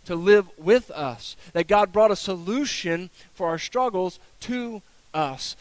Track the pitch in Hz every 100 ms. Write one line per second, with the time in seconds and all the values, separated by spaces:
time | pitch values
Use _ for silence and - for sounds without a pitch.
0 | - 170 180 208 185 - 160 247 - -
1 | 139 117 - - - 170 165 208 202 196
2 | 214 196 - 185 170 247 277 - 175 170
3 | 180 - - - 170 165 - 247 254 190
4 | 185 - - - - 247 240 214 _ _
5 | _ 156 147 135 - -